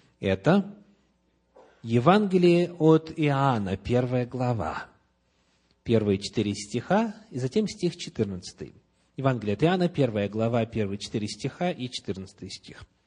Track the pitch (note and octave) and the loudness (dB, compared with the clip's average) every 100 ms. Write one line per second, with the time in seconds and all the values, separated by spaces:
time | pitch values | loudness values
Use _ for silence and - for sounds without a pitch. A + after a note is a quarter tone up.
0 | _ _ G2+ F#2+ - G3 F3+ - _ _ | _ _ -2 0 4 2 2 -8 _ _
1 | _ _ _ _ _ - - _ A2+ A#2+ | _ _ _ _ _ -20 -20 _ 0 2
2 | B2+ G3+ G3+ F#3 F3 E3+ F3 F3 D#3 D#3+ | 6 6 4 4 4 4 2 2 6 6
3 | D#3+ - D3 C3+ C#3 A#2 F#2+ F#2+ - A#2+ | 2 -2 0 2 2 0 -2 -4 0 0
4 | B2+ B2 B2 B2+ B2 A2+ D#2 - - _ | 0 -2 -4 -4 -2 -2 -4 -8 -12 _
5 | _ _ _ _ _ _ _ _ - A2+ | _ _ _ _ _ _ _ _ 0 2
6 | G#2 F#2+ - - G#2 G2+ - A#2+ - G3 | 2 0 0 -2 -2 -4 -6 -6 0 0
7 | A3+ - - C3+ C3 G#3+ G#3 - F3 - | 0 -6 -12 -6 -4 -2 -4 -4 -6 -6
8 | - - G2+ F#2 - - C#2+ - _ _ | -8 -4 -4 -6 -12 -16 -16 -18 _ _
9 | _ - C3+ B2 G#2 G2+ D#3 D#3+ F3 D#3 | _ -4 -2 -2 -2 0 2 2 0 0
10 | B2+ G#2 G2+ G#2+ A2+ A#2+ A2+ A2+ G2+ G2+ | 0 0 -2 -2 0 0 -2 -4 -4 -6
11 | - A#2 G#2+ - C#3 - F3 D#3 B2 - | -6 -6 -6 -8 -10 -6 -6 -4 -8 -10
12 | - F#2+ F#2+ - G2 - - - - _ | -8 -10 -10 -16 -16 -16 -18 -20 -20 _